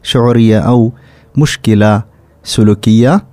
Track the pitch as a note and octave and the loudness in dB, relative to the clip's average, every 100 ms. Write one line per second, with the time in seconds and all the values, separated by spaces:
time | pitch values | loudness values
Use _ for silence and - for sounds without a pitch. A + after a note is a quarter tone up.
0 | - B2+ A#2+ A#2 A2+ G#2+ - B2 A2+ - | -4 -2 0 2 2 2 0 0 -2 -6
1 | _ _ _ - D3+ - - G#2 G#2+ G#2+ | _ _ _ -4 -4 -4 -2 0 2 0
2 | - _ _ _ - - G#2+ G#2 - A2 | -6 _ _ _ -8 -2 0 0 0 0
3 | B2 F#3+ - | 2 0 -4